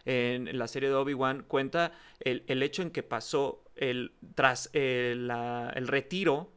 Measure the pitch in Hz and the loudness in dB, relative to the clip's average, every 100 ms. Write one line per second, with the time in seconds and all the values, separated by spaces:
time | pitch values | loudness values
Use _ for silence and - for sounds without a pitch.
0 | - 127 120 123 117 127 117 139 135 135 | -2 0 2 -2 -4 -4 -4 -2 2 2
1 | 139 135 131 135 - 139 135 165 170 - | 2 2 0 -2 0 0 2 0 0 -4
2 | - - 131 123 - 131 143 147 170 151 | -20 -6 -2 -2 0 0 0 0 -4 -4
3 | - 117 - 147 139 - - - 135 123 | -4 -6 0 0 0 -2 -12 -4 -2 -2
4 | 120 - - - 135 123 - 151 135 123 | -4 -10 -8 2 4 4 -2 0 2 2
5 | 123 120 120 120 120 120 120 - 123 139 | 0 0 -2 -2 -4 -4 -4 -4 0 0
6 | 131 180 190 143 185 | 0 0 2 2 -2